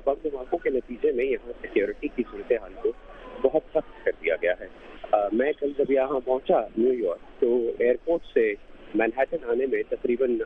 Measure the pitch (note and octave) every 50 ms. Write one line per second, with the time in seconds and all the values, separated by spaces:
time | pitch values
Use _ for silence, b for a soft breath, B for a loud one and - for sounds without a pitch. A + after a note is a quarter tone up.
0 | - C#3 C#3 - - D#3 C#3 C3 B2+ - E3+ E3+ - D3+ C3+ B2 - - B2 G#2+
1 | - D3+ C3+ A#2+ C3 C#3 B2 G#2+ - - - - - - - - G2 G#2 G2+ -
2 | D3 D3 - - - - - G2+ - - A#2+ A#2 G3+ F#3 - - - G#4+ - -
3 | - - - - - - - - - C3 D3+ D#3 - - - D#3 - - - -
4 | - F#2+ - - - D#2+ D#2+ E2 E2+ F2 F2+ - G2+ - - - - - - -
5 | - - - G#2+ G2+ G2 G#2 A#2 B2+ D3+ D3 - C#3+ C#3+ C#3+ C#3 C#3 B2 C3+ C3+
6 | C3 C3+ D3 C3 B2+ C3 C3 C3 - - F3+ C3 A2 G#2 G#2 A2 A#2 C3 B2+ A#2+
7 | G#2+ F2 - - - - - - C3+ A#2 A#2+ B2 A#2 A#2 - - A#2 B2 B2 -
8 | - - E3+ E3 - - - - A2+ G#2+ G2+ - - - - - - - - G#2+
9 | A2+ A2 - C3+ C3+ - - A#2+ B2+ A#2 A#2 A#2+ C3+ C3+ A2+ G#2+ A2 - - -
10 | - B2+ A#2+ A#2 C3+ B2 A#2+ A2 A2